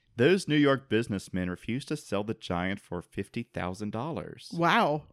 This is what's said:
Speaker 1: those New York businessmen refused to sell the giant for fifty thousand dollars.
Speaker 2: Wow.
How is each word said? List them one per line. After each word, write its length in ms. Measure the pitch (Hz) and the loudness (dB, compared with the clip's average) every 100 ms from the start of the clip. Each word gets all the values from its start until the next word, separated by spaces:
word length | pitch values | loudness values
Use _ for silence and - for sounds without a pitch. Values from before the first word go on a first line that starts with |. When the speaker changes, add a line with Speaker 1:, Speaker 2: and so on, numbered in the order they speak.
| _ - | _ 4
Speaker 1:
those 320 | 139 190 156 | 4 4 2
New 80 | 151 | 4
York 320 | 143 135 - | 6 4 2
businessmen 640 | 110 117 98 - 90 90 | 0 0 -4 -4 -4 -2
refused 380 | 90 - 127 - | -4 -6 -6 -4
to 80 | 151 | -8
sell 260 | - 98 | -4 -4
the 100 | 104 | -4
giant 460 | - - 87 92 98 | -6 -4 -2 -2 -4
for 220 | - 87 | -8 -10
fifty 400 | - - 95 120 | -8 -8 -8 -8
thousand 500 | 117 95 90 92 104 | -8 -6 -6 -6 -6
dollars. 580 | 110 151 117 - - - | -6 -6 -6 -10 -14 -10
Speaker 2:
Wow. 480 | 170 170 220 170 151 - | 0 2 4 4 0 -6